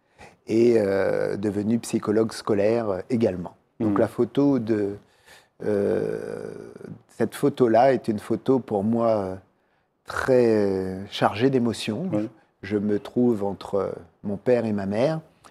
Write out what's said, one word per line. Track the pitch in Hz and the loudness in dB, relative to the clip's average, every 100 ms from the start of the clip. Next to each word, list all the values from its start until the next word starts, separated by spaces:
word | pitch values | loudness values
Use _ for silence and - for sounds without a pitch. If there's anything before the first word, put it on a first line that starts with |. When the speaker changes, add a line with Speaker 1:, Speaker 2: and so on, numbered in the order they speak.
| _ _ - _ - | _ _ -20 _ -2
Speaker 1:
et, | 110 120 117 | 2 4 4
euh, | 98 98 98 101 101 104 | 2 0 0 0 -2 -2
devenue | 104 101 104 117 | -4 -2 -2 -2
psychologue | - 113 - 107 113 | -2 -4 0 0 0
scolaire, | - - 104 101 117 110 | -2 -2 0 2 0 -2
euh, | 92 - | -4 -2
également. | 120 113 90 85 - _ - | 0 0 0 -8 -14 _ -4
Donc | 110 | 0
Speaker 2:
Mhm. | 101 | 2
Speaker 1:
la | 110 | 0
photo | - 117 - 143 131 | 0 -2 2 2 2
de, | 110 107 101 101 _ _ _ - _ - | 0 -2 -2 -6 _ _ _ -20 _ -8
euh, | - 101 101 98 101 55 53 53 53 53 55 - - - _ - | -2 0 0 0 -2 -6 -8 -10 -10 -14 -16 -16 -16 -18 _ -4
cette | 113 | -4
photo-là | - 139 - 123 110 135 | 0 -2 2 4 6 6
est | 123 - | 4 0
une | 104 | -4
photo | - 110 - 131 | -2 -4 0 0
pour | - 104 | 0 -2
moi, | 104 117 117 | 0 2 2
euh, | 107 95 95 - _ _ _ _ _ - | 0 -2 -8 -14 _ _ _ _ _ -10
très, | - - 127 117 110 | -4 2 4 4 4
euh, | 101 95 95 95 101 | 2 0 -4 -6 -8
chargée | - 120 101 131 | -2 0 2 2
d'émotions. | 131 117 101 - 107 185 | 2 0 -2 -4 -4 -2
Speaker 2:
Oui. | 107 110 - _ _ | -4 -4 -10 _ _
Speaker 1:
Je | 98 104 | -4 -2
me | 104 104 | 0 -2
trouve | - - 123 110 | -2 2 2 2
entre, | 101 95 - | -2 -6 -4
euh, | 98 95 - - _ | -2 -2 -6 -14 _
mon | 101 101 | -8 -4
père | - 120 | 0 0
et | 113 | 2
ma | 104 95 | -2 -2
mère. | 104 139 160 - _ - | 0 0 -2 -8 _ -20